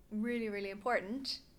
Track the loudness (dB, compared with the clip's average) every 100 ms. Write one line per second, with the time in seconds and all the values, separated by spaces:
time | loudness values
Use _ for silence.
0 | -6 -2 0 2 0 0 -2 -2 2 2
1 | 2 -2 -4 -6 -8